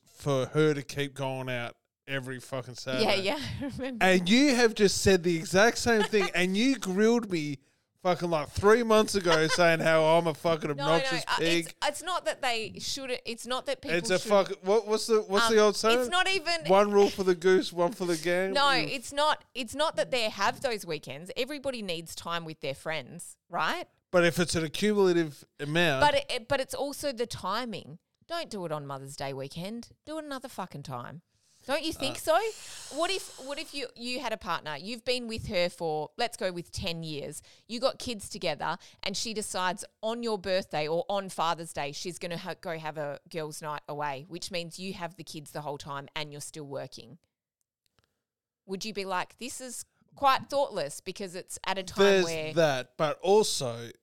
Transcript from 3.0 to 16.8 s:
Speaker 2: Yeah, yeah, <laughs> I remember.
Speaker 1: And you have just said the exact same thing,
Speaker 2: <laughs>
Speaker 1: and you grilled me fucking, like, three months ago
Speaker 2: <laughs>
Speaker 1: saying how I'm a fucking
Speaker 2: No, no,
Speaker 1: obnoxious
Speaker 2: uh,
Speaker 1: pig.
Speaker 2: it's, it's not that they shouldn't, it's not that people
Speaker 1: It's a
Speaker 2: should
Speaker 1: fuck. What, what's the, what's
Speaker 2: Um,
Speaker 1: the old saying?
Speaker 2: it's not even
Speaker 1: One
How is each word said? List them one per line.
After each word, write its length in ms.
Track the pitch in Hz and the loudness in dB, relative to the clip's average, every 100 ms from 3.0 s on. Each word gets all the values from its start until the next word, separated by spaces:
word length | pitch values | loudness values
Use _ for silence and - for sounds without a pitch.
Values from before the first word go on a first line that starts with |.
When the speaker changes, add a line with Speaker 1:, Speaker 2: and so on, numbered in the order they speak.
| 214 196 | 2 2
Speaker 2:
Yeah, 160 | 190 - | 0 -2
yeah, 20 | - | -6
<laughs> 100 | - | -8
I 100 | 277 220 | -8 -8
remember. 280 | 254 240 185 | -6 2 4
Speaker 1:
And 240 | 185 175 | 4 6
you 260 | 240 294 240 | 6 6 6
have 200 | 233 226 | 4 6
just 220 | 196 - | 4 4
said 220 | 208 190 | 4 4
the 120 | 175 165 | 4 0
exact 400 | - 175 226 226 | 2 4 6 4
same 260 | 240 226 | 2 4
thing, 260 | 214 214 190 | 4 2 2
Speaker 2:
<laughs> 40 | 170 | 2
Speaker 1:
and 200 | 185 196 | 2 2
you 200 | 262 247 | 2 2
grilled 540 | 185 185 220 240 214 | 0 4 4 4 2
me 280 | 170 147 135 _ _ _ _ | -4 -4 -6 _ _ _ _
fucking, 280 | 185 165 175 | 0 0 0
like, 180 | 160 139 | -2 -2
three 320 | - 202 233 | 2 6 6
months 320 | 226 214 214 | 6 4 4
ago 340 | 202 175 160 160 | 2 4 4 4
Speaker 2:
<laughs> 20 | |
Speaker 1:
saying 300 | - 170 160 | 6 6 6
how 240 | 160 160 | 4 6
I'm 220 | 156 170 165 | 6 6 4
a 80 | |
fucking 360 | 147 170 160 156 | 0 0 0 -2
Speaker 2:
No, 60 | 143 | -2
no, 160 | 156 | 2
Speaker 1:
obnoxious 300 | 165 - 254 - | 2 2 -2 -2
Speaker 2:
uh, 100 | - | 0
Speaker 1:
pig. 280 | 165 170 170 | 2 2 -2
Speaker 2:
it's, 80 | - 294 | -4 -4
it's 160 | 294 | -4
not 220 | 330 349 311 | -4 -4 -2
that 160 | 320 | -2
they 320 | 254 233 202 202 | -2 -2 -6 -8
shouldn't, 420 | - 285 262 247 - | -8 -6 -6 -8 -8
it's 200 | 233 226 | -10 -4
not 220 | 254 285 | -4 -4
that 140 | 262 | -6
people 140 | 285 175 | -2 -2
Speaker 1:
It's 120 | 226 | 0
a 80 | 180 | 0
Speaker 2:
should 100 | 220 | 4
Speaker 1:
fuck. 220 | 202 175 190 | 4 4 -2
What, 240 | 185 220 208 | 2 2 2
what's 180 | 214 220 | -2 2
the, 160 | 220 | 2
what's 260 | 185 196 233 | 4 2 6
Speaker 2:
Um, 60 | 220 | 6
Speaker 1:
the 60 | |
old 140 | 214 196 | 6 4
saying? 240 | 220 240 | 4 4
Speaker 2:
it's 100 | 247 | 4
not 180 | 359 370 | 2 2
even 380 | 381 311 339 302 | 2 0 -2 4
Speaker 1:
One 240 | 190 | 6